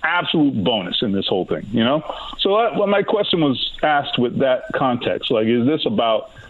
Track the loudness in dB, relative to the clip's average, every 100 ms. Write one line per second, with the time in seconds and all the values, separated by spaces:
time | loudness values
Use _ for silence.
0 | -2 0 0 2 2 2 0 0 -2 -2
1 | -2 -2 -2 -2 -2 -6 -4 0 2 0
2 | -2 -10 -12 -4 0 2 2 0 2 2
3 | 2 0 0 2 2 0 -4 -2 0 2
4 | 0 -2 0 0 2 0 -2 -2 0 0
5 | -2 -2 0 0 2 2 2 2 0 2
6 | 2 0 -2 -16